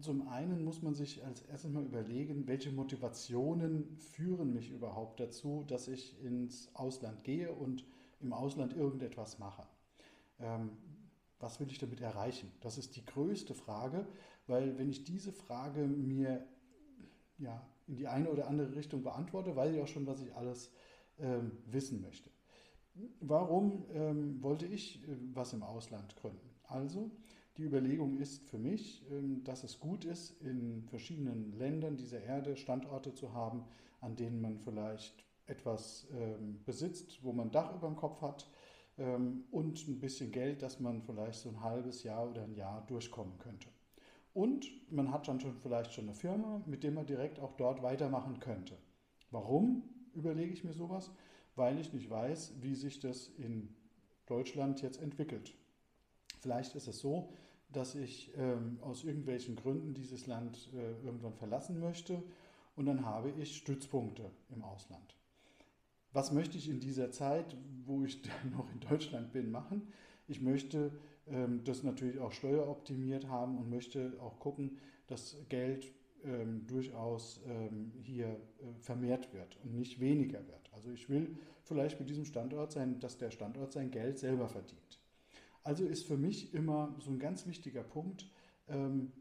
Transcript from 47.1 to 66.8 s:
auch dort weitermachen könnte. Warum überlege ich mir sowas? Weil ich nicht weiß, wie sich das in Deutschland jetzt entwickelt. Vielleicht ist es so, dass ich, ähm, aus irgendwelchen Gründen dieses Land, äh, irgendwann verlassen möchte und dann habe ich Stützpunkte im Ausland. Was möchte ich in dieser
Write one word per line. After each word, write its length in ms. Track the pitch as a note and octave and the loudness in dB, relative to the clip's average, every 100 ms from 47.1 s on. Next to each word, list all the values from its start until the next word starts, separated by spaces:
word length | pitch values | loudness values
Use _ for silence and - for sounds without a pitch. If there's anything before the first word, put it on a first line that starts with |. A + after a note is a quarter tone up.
| C3+ D3 D3+ | 2 2 0
auch 140 | C3+ | -6
dort 280 | - B2+ B2+ | 2 4 4
weitermachen 580 | B2 C3+ C#3+ C3 B2+ A2+ | 2 2 4 2 2 -4
könnte. 380 | B2 G2+ F#2 F#2 - - _ _ - | -4 -4 -6 -12 -18 -20 _ _ -6
Warum 500 | A#2 G#2 C#3+ A#3 B3 - - - | -4 6 8 8 6 2 -12 -10
überlege 400 | E3 D#3+ D#3 F3 | -2 2 2 2
ich 100 | F#3 | 0
mir 100 | E3+ | -4
sowas? 360 | D#3 F3 F#3+ F#3 - - - - - | -4 -2 -4 -6 -12 -20 -20 -10 4
Weil 240 | B2 D3 | 4 4
ich 120 | D#3 | 0
nicht 200 | B2+ A2 | -4 -2
weiß, 460 | A2 B2 D#3+ - C3 | 0 2 0 -4 -6
wie 140 | B2+ C3 | -2 0
sich 240 | C#3 - | -2 -2
das 300 | B2+ B2+ - | -4 -4 -8
in 440 | - A#2 A2+ G2+ - - - - _ - | -8 -4 -2 -4 -10 -20 -20 -20 _ -2
Deutschland 560 | A#2+ B2+ C#3+ C#3 C3+ | 0 2 2 2 2
jetzt 180 | C3+ - | 0 -2
entwickelt. 540 | D#3 - D3 A2 - - - _ _ _ _ _ _ - | -4 -2 -2 -2 -6 -14 -20 _ _ _ _ _ _ -6
Vielleicht 360 | B2+ B2 C3 D3 | 0 0 0 -6
ist 120 | - | -6
es 120 | G2+ | -2
so, 320 | - - - - - - _ | 0 0 0 -10 -18 -20 _
dass 260 | - B2+ C#3+ | -2 -2 -2
ich, 360 | B2 - - C#3+ | -4 -6 -10 0
ähm, 420 | B2+ A#2+ A#2 A#2+ | 2 4 2 -2
aus 240 | C3+ B2 | -4 -4
irgendwelchen 540 | D#3+ D3 C3 B2 - A2+ | -2 0 0 0 0 -2
Gründen 360 | C3 D3 D#3 | 2 2 0
dieses 320 | C3 C3 B2+ C3+ | -4 -6 -6 -4
Land, 440 | A#2 A#2+ A#2 - | -2 -4 -6 -10
äh, 320 | B2+ A#2 A2+ B2+ | -6 -4 -4 -4
irgendwann 280 | A#2+ A#2 | -4 -6
verlassen 480 | G#2+ G#2+ B2+ - E3+ | -4 -2 -2 0 0
möchte 420 | E3+ E3+ - F3 F3+ - - - - - | 0 -2 -2 -4 -4 -12 -20 -20 -14 0
und 80 | C#3 | 4
dann 200 | C3 A2+ | 4 2
habe 240 | G#2+ C3 | 0 0
ich 260 | D3 D3 - | -2 -4 -4
Stützpunkte 720 | - C3+ - C3+ A2 G#2+ G2+ - - A#2+ | -2 -2 2 2 2 -2 -8 -12 -12 -8
im 80 | |
Ausland. 540 | G2 G2 - E2+ F#2+ - _ _ - - - _ _ _ _ | -8 -8 -12 -16 -18 -20 _ _ -20 -20 -20 _ _ _ _
Was 180 | - - | 2 6
möchte 260 | D3 E3 F3 | 6 4 0
ich 120 | D3 | -2
in 100 | |
dieser 320 | C3 | 0